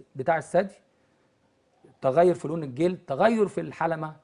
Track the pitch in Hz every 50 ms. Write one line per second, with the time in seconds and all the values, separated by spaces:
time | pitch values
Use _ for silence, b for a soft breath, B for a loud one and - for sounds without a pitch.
0 | - _ - 135 127 170 165 160 156 - - 175 202 196 - - _ _ _ _
1 | _ _ _ _ _ _ _ _ _ _ _ _ _ _ _ _ _ - _ _
2 | - 135 127 160 175 180 170 170 - 143 160 170 156 139 120 131 165 180 185 -
3 | - - 139 131 190 226 233 220 208 180 - 175 165 156 131 - 160 165 165 156
4 | 156 156 156 -